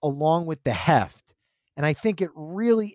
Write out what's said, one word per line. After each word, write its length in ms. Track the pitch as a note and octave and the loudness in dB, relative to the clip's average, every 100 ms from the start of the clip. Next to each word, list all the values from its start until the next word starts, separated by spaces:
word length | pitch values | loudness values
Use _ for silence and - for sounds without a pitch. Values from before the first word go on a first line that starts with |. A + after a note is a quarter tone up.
along 440 | D3+ C#3 D#3 E3 E3 | -4 0 2 2 0
with 160 | D3+ | -4
the 80 | - | -4
heft. 640 | G2 - C#3 F#2 - _ _ _ _ _ - | -2 2 2 2 -6 _ _ _ _ _ -4
And 80 | |
I 80 | D3+ | -2
think 280 | D3 A3 F#3 | 0 -2 -2
it 100 | F3 - | -4 -6
really 580 | D#3 F#3 A#3 A3+ G#3 | -10 -2 2 2 0